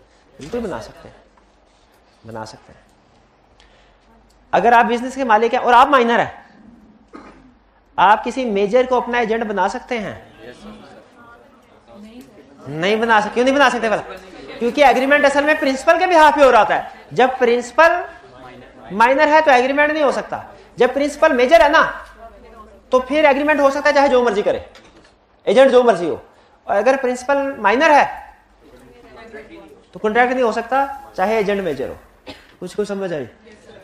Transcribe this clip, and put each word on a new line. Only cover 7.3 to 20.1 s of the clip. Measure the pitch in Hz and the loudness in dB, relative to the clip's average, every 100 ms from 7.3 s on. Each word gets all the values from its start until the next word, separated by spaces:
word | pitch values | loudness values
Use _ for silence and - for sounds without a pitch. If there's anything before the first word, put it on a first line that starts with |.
| - _ _ _ _ _ - | -20 _ _ _ _ _ 0
आप | 180 220 | 2 2
किसी | 233 247 247 | 0 -8 -4
major | 196 202 240 254 | -2 0 0 0
को | 247 | -2
अपना | 240 240 | -2 -4
एजेंट | 233 220 | -4 -4
बना | 220 202 185 | -4 -4 -4
सकते | 240 - 240 | -4 -10 -10
हैं? | 185 104 - - 113 123 - - - - _ _ - - _ _ _ _ _ 208 214 240 - - - - - | -10 -14 -20 -20 -20 -20 -20 -20 -20 -20 _ _ -20 -20 _ _ _ _ _ -20 -20 -20 -20 -20 -20 -20 -14
नहीं | 151 180 214 | -6 -2 -2
बना | 233 220 | 2 0
सकते। | 208 | 0
क्यों | 220 254 | 0 0
नहीं | 277 | 2
बना | 262 | 2
सकते | 240 220 | 0 -2
भला? | 196 - - - - - - | -4 -6 -16 -20 -20 -20 -8
क्योंकि | 233 254 | -6 2
agreement | 277 240 269 285 277 | 2 4 2 2 2
असल | 285 | 0
में | 294 311 | 0 0
principal | 285 262 - 330 | -2 -2 0 0
के | 370 | 2
बिहाफ | 339 311 294 | 4 4 6
पे | |
हो | 269 | 4
रहा | 233 196 | 4 2
था। | 160 - - - | -2 -6 -16 -10
जब | 147 254 262 | -2 0 0
principal | 240 240 240 - 330 349 370 - - - - 247 - - - | 0 0 -2 2 2 2 -6 -16 -20 -20 -20 -20 -20 -20 -12
minor | 190 233 277 302 | 0 2 2 2
है | 311 | 2
तो | 311 | 4
agreement | 254 254 277 302 | 2 2 0 -2
नहीं | 302 | 0
हो | 285 | -2